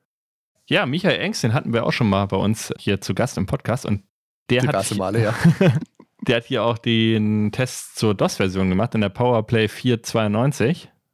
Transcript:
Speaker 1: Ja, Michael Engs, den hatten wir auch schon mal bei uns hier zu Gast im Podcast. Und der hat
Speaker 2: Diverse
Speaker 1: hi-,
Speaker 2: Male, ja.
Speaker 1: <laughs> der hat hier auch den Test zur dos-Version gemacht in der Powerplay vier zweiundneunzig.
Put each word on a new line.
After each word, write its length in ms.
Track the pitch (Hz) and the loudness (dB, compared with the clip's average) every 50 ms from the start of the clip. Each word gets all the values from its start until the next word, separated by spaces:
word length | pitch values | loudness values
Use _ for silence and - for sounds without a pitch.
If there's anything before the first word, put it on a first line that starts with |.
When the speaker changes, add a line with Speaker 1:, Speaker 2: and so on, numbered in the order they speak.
| _ _ _ _ _ _ _ _ _ _ _ _ _ | _ _ _ _ _ _ _ _ _ _ _ _ _
Speaker 1:
Ja, 180 | - 233 185 180 | -2 0 0 0
Michael 340 | 123 139 180 202 175 127 85 | 0 -2 -2 0 0 0 0
Engs, 220 | 127 196 220 - | -2 -4 -4 -2
den 140 | - 113 113 | 0 0 0
hatten 180 | 147 - - | 0 -2 0
wir 140 | 117 113 - | -2 0 0
auch 60 | - | 0
schon 180 | - - 120 101 | 0 0 2 2
mal 160 | 98 98 101 | 2 2 0
bei 100 | 101 98 | 0 0
uns 380 | 95 95 101 107 - - - - - | 0 0 0 -2 -4 -6 -10 -10 -6
hier 220 | - 104 98 95 | -2 -2 -2 -2
zu 140 | - - 95 | -2 -6 -2
Gast 240 | - 113 - - - | -2 -2 -2 -2 -6
im 80 | 95 | -4
Podcast. 400 | - - - - - 110 - - | -4 -4 -6 -2 -4 -4 -4 -2
Und 160 | - 104 98 - _ _ _ _ _ _ _ _ - | -4 -4 -4 -6 _ _ _ _ _ _ _ _ 0
der 140 | 120 123 131 | 0 2 2
hat 40 | 143 | 2
Speaker 2:
Diverse 260 | 135 98 98 - 110 | 0 0 -2 -2 -2
Speaker 1:
hi-, 40 | 101 | -2
Speaker 2:
Male, 240 | 92 95 104 117 | -2 0 0 0
ja. 120 | 110 104 117 - - 175 - - | 0 0 0 2 4 4 4 6
Speaker 1:
<laughs> 140 | 196 165 113 156 - _ _ _ - _ _ - - | 4 4 4 2 -4 _ _ _ -20 _ _ -8 -2
der 100 | - 117 | 0 0
hat 80 | 117 - | 0 0
hier 200 | - 131 110 104 | -2 -2 0 0
auch 120 | 117 117 | 0 0
den 760 | 113 - 120 117 113 113 110 110 107 107 107 107 107 107 104 | -2 0 0 2 2 4 2 2 2 2 0 0 0 0 -2
Test 440 | - - 127 127 - - - - - | 0 -2 -4 -4 -4 -12 -14 -12 -6
zur 180 | - 117 110 101 | 0 0 0 2
dos-Version 540 | - 147 185 - - 101 92 92 95 95 92 | 2 0 -2 0 0 -2 0 0 0 0 2
gemacht 260 | 92 92 113 123 - | 2 2 0 0 0
in 60 | 110 | -2
der 80 | 104 98 | -2 -2
Powerplay 600 | - - 123 123 123 110 107 - 123 113 110 104 | 0 0 0 2 2 2 0 0 2 2 2 0
vier 340 | - - - 127 120 110 | -2 -4 -2 0 0 0
zweiundneunzig. 920 | - - - 117 107 104 104 110 127 147 143 - 101 131 180 - - - _ _ _ _ | -2 -2 -2 0 0 2 0 0 0 0 0 0 0 0 0 -2 -6 -20 _ _ _ _